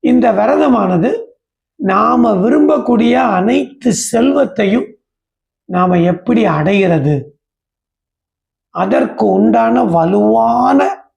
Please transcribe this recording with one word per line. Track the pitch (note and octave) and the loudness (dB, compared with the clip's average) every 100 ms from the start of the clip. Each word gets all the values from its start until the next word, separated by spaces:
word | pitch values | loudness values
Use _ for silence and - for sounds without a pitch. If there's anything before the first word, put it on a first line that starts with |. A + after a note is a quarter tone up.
இந்த | B3 B3 A#3+ G3+ | 2 2 2 0
விரதமானது | G#3 D4 D4+ A#3+ F#3+ F3+ G#3 A#4 A#4 _ _ _ _ _ | 0 2 2 2 0 0 0 -4 -10 _ _ _ _ _
நாம | F#3+ F#3+ A3 B3 A#3+ G3 | -2 0 0 2 2 2
விரும்பக்கூடிய | G#3 D4+ D4 D4 A#3+ A#3+ A#3 B3+ B3+ F#3+ | 0 2 2 0 0 0 2 2 0 0
அனைத்து | G3 C4+ C#4 - B3+ F#3 - | 0 -2 -4 -6 -4 -2 -2
செல்வத்தையும் | A#3 C4 C#4+ C4+ - G3 A3+ G4+ - _ _ _ _ _ _ _ | 0 0 0 -2 -2 -2 -2 -4 -14 _ _ _ _ _ _ _
நாம | F3+ F#3 F3+ E3+ | -2 0 2 0
எப்படி | F3 - A#3 G#3 D3+ | -2 -2 0 0 0
அடைகிறது, | D#3 G3+ F#3+ E3 C#3 C#3+ - _ _ _ _ _ _ _ _ _ _ _ _ _ _ E3 | 0 0 0 0 0 -2 -4 _ _ _ _ _ _ _ _ _ _ _ _ _ _ -10
அதற்கு | F#3+ C4+ A3 - G#3+ F#3+ | -4 -2 -4 -2 -2 0
உண்டான | G#3+ A3+ A3+ A#3+ A3 E3+ | 2 2 0 0 0 0
வலுவான | E3 G3+ G#3 A3+ A3+ A#3+ B3+ C#4 F#4+ G4 - | 0 0 2 2 0 0 0 0 0 -4 -14